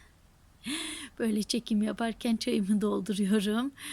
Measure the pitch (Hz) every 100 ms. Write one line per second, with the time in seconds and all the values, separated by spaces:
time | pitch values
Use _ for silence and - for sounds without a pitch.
0 | - - - - - - - 311 320 311
1 | 285 - 226 214 202 233 - 214 214 202
2 | 233 - 240 226 - 226 190 208 208 202
3 | 185 202 196 214 202 220 269 - -